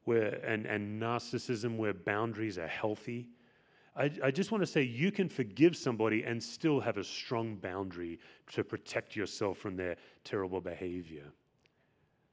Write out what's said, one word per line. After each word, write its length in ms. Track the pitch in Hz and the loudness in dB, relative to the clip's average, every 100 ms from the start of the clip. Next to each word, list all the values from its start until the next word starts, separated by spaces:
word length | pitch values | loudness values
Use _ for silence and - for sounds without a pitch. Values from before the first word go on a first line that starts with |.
where, 380 | - 117 107 - | 2 4 4 0
and, 220 | 120 110 107 | 0 0 0
and 360 | 104 104 107 | 0 0 -2
narcissism 760 | 113 117 - 120 - 117 117 113 | 0 0 0 -4 -2 -2 0 0
where 160 | 107 | 0
boundaries 640 | 95 107 104 117 107 110 90 | 0 0 0 0 0 -2 -2
are 100 | 80 | -4
healthy. 600 | - 110 104 - 120 123 - _ _ _ _ _ - | -2 -2 -2 -4 -8 -8 -16 _ _ _ _ _ -2
I, 160 | 143 160 | 0 2
I 100 | 135 | 2
just 200 | 139 165 | 2 2
wanna 140 | 214 170 | 2 2
say 160 | 160 | 2
you 320 | 127 117 185 | 2 2 2
can 160 | 202 185 | 4 0
forgive 480 | - 110 95 170 160 | 0 -4 6 6 6
somebody 460 | 135 113 110 107 | 0 4 4 4
and 200 | - 117 | 0 -4
still 380 | - - 165 139 | -4 -2 2 4
have 160 | 117 104 | 2 -2
a 60 | 90 | -4
strong 500 | - - 120 113 101 | -6 -4 -2 -2 -4
boundary 640 | 92 92 95 87 85 82 - - - | -4 -4 -4 -4 -8 -8 -14 -20 -6
to 160 | - - | -4 -2
protect 500 | 107 - 120 - 110 | -4 -4 -6 -4 -4
yourself 420 | 92 - 104 90 | -4 -2 -2 -2
from 200 | 104 92 | -6 -4
their 180 | 90 85 - - - | -4 -4 -10 -20 -4
terrible 340 | 107 95 92 | -2 -2 -2
behavior. 720 | 87 82 92 90 82 76 71 - _ _ _ _ _ _ _ _ _ | -4 -6 -6 -6 -8 -12 -16 -20 _ _ _ _ _ _ _ _ _